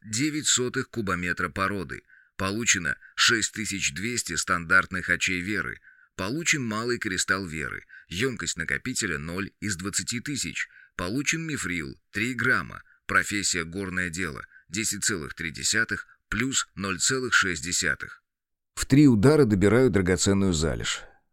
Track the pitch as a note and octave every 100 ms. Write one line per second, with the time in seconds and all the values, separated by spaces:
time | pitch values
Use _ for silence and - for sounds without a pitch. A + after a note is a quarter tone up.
0 | G#2 A2 D3+ D3+ C3 - B2 C3 A#2+ A#2+
1 | G2 F2 F2 E2+ F#2 - F#2+ G2 C#2 -
2 | - - _ - F#2+ G#2+ A#2+ G2 D#2 B1
3 | - - - A2+ - - G2 F#2+ D2+ D2
4 | A2 A#2+ - E2 - F2+ E2 F#2 - F#2+
5 | F2 E2+ - F2+ F2+ G2+ B1+ - - -
6 | _ - F#2 D3 D#3+ D3+ A#2+ G#2+ A#2+ A#2+
7 | G#2+ F#2 - F#2+ F#2 D#2+ B1+ G1+ - -
8 | - E2+ C3 A2+ E2 - D#2+ C2+ B2+ B2
9 | G2+ D2 D#2 F2+ G2 - G2+ E2+ G2 -
10 | - A#2+ C#3+ C#3 D#2+ - - - - -
11 | F2+ B2 D3 E3 E3 C#3 F2+ F2 C#2 -
12 | _ G#2 A#2 A#2+ B2+ A2 B1 G1+ - _
13 | - G2 - G#2 F2+ F2+ E2 F#2 F#2+ F2+
14 | F2+ E2 F2 C2 - - _ F#2 A2 G2+
15 | - F#2+ C#2 - E2+ C2 - A2 A2+ G2
16 | - _ _ G2+ C3 B2 - - G2 F2+
17 | - C3 B2 - F#2+ E2 F2 E2 F2 B1+
18 | - - _ _ _ _ _ - - C3+
19 | D3 A2 A#2+ D3+ B2 G2+ G2 A2+ C3 G2
20 | F2+ F2+ G2 G2 G2 D#2+ D#2 A#1 A1 -
21 | - - _